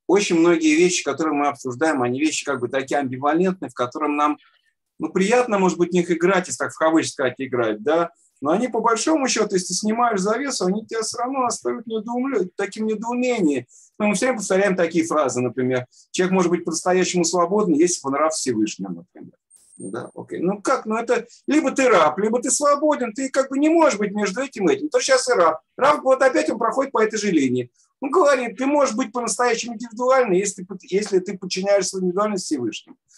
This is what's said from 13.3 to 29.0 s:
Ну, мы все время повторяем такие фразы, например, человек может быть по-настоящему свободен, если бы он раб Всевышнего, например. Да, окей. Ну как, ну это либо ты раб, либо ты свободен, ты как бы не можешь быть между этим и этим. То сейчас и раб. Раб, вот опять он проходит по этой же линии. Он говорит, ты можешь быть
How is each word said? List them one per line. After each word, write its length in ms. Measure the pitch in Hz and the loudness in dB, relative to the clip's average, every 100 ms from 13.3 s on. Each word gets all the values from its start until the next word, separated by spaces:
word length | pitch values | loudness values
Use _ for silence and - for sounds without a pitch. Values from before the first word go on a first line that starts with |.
| 233 156 131 - - _ - | 0 0 0 -6 -18 _ -2
Ну, 100 | 208 | -2
мы 60 | |
все 140 | 190 254 | 0 0
время 100 | 220 | -2
повторяем 360 | - 190 202 185 | 0 2 2 2
такие 300 | 170 170 156 | 0 0 0
фразы, 360 | 151 135 123 | 0 0 0
например, 440 | 127 131 127 127 123 _ _ | -2 -2 -2 -2 -4 _ _
человек 220 | - 185 | -2 2
может 180 | 190 170 | 2 2
быть 140 | 170 175 | 0 -2
по-настоящему 580 | 160 185 185 180 180 | -4 0 2 2 0
свободен, 500 | 165 185 175 208 180 | 0 0 0 2 2
если 280 | 143 175 - | 4 2 0
бы 60 | 139 | -4
он 60 | 143 | 0
раб 160 | 156 | 0
Всевышнего, 560 | - 131 110 107 - 92 | 0 -2 0 -2 -4 -10
например. 420 | 85 90 - - _ _ _ _ - | -10 -14 -20 -20 _ _ _ _ -16
Да, 320 | - 110 - - | -12 -10 -12 -14
окей. 240 | 123 - | -12 -4
Ну 220 | 170 208 | -4 -2
как, 240 | 294 254 220 | -2 -2 -2
ну 100 | 220 | -4
это 300 | 240 233 - - - | -2 -2 -4 -10 0
либо 240 | 302 262 | 0 2
ты 180 | - 254 | 2 4
раб, 280 | 185 151 185 | 6 4 2
либо 220 | 214 247 | 0 0
ты 80 | 269 | -2
свободен, 640 | - 285 285 302 269 233 | 0 2 2 2 0 -2
ты 160 | 214 269 | -6 -2
как 200 | 269 262 | -2 -2
бы 80 | 269 | 0
не 100 | 311 | 2
можешь 320 | 330 294 202 | 4 4 2
быть 120 | 202 | -2
между 280 | 208 196 196 | -2 -4 -4
этим 280 | 277 220 180 | -6 0 0
и 40 | |
этим. 140 | 131 151 | 2 0
То 100 | 247 | 0
сейчас 260 | 277 254 254 | 2 2 2
и 40 | |
раб. 260 | 247 254 - - - | 2 2 2 -8 0
Раб, 260 | 277 294 | 2 2
вот 180 | 262 262 | 2 4
опять 280 | 269 311 311 | 4 4 0
он 80 | 254 | 0
проходит 360 | 233 262 269 | 0 0 -2
по 100 | 226 | 0
этой 140 | 214 214 | 0 0
же 100 | 202 | 0
линии. 400 | 160 131 127 123 _ _ _ | 2 2 0 -4 _ _ _
Он 100 | 269 | -2
говорит, 480 | 370 285 262 240 - | 4 4 2 -2 -4
ты 80 | 269 | 0
можешь 280 | 294 262 | 2 2
быть 160 | 214 | 0